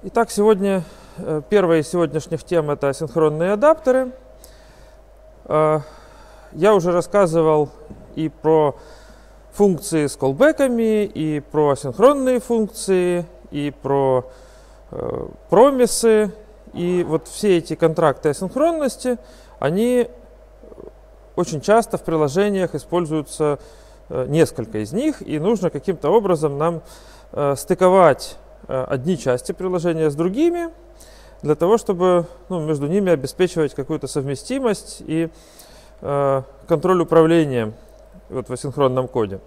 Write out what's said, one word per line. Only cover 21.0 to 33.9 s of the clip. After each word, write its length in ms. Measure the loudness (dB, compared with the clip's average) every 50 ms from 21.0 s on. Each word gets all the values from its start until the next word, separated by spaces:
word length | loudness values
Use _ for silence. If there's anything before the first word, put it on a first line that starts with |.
| -20 -20 -20 -20 -20 -12 -6
очень 260 | -6 -4 -4 -4 -6
часто 380 | 0 2 2 2 2 0 -6 -8
в 40 | -4
приложениях 680 | -4 0 0 0 0 0 0 -2 0 0 -2 -4 -4 -6
используются, 840 | -8 -10 -4 -4 -4 -2 -2 -4 -6 -6 -6 -6 -4 -2 -2 -2 -4 -8 -20 -20 -20 -20 -20 -20 -20 -18 -8
э, 160 | -6 -6 -4 -2
несколько 520 | 2 2 2 2 0 -10 -10 -8 -6 -8
из 140 | -6 -4 -4
них, 280 | -4 -2 -4 -4 -6
и 160 | -8 -8 -6 -4
нужно 320 | 0 0 -2 0 -2 -4
каким-то 400 | -6 -4 -6 -6 -6 -4 0 2
образом 480 | 2 2 2 2 0 0 0 -4 -2 -2
нам, 240 | -2 -2 -2 -4 -10 -16 -20 -20 -20 -20 -20 -20 -20 -12 -6
э, 220 | -2 -2 -2 -2
стыковать, 840 | -2 -2 -4 0 2 4 4 6 8 6 6 4 2 -4 -16 -16 -20 -20 -20 -20 -20 -10 -6
э, 180 | -6 -6 -4 -4
одни 300 | -6 -4 -2 -2 -4 -2
части 340 | 0 -2 -2 -2 -2 -8 -10
приложения 560 | -6 -6 -4 -4 -2 -2 -2 -2 0 -2 -2
с 60 | 0
другими, 540 | -2 -4 -4 -2 0 -2 0 0 -2 -8 -10 -12 -18 -20 -20 -20 -20 -20 -20 -20 -20 -20 -20 -20 -10
для 140 | -2 -2 -2
того, 220 | 0 2 2 2 0
чтобы, 480 | 0 -4 -4 0 2 2 2 2 0 -2 -12 -20 -14 -10
ну, 120 | -8 -6
между 280 | -4 -4 -4 -2 -2 -2
ними 240 | -2 -2 2 2
обеспечивать 600 | 0 0 -2 -8 -2 -2 -2 -2 0 -2 -2 -2 -4
какую-то 340 | -8 -8 -6